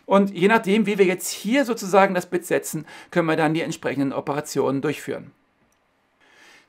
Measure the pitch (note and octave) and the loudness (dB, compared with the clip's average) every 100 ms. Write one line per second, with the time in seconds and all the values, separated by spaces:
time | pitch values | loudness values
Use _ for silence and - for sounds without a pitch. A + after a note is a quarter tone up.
0 | - G3 G3 F3 F#3+ A3+ F#3 G#3+ G3+ G#3 | 2 2 4 2 4 4 4 2 2 2
1 | F#3 F#3 - - G3 C4+ B3 A#3 G3 G3 | 2 2 -6 -8 -2 0 0 -2 2 4
2 | G3 F3+ F3 F3+ - C#3+ - D#3+ D3+ - | 4 2 -4 -6 -2 -4 -2 -10 -12 -18
3 | - F3 E3 D#3+ D#3 D#3+ D#3 D#3+ B2+ C3 | -4 -2 0 2 2 0 -4 -6 -6 -2
4 | C#3 C3 D3 C#3+ D3 C#3 B2+ C3+ D3+ C3+ | -2 -4 -4 -6 -4 -2 0 0 -4 -6
5 | - A#2 - _ _ _ _ _ _ _ | -8 -10 -12 _ _ _ _ _ _ _
6 | _ _ _ _ - - | _ _ _ _ -20 -20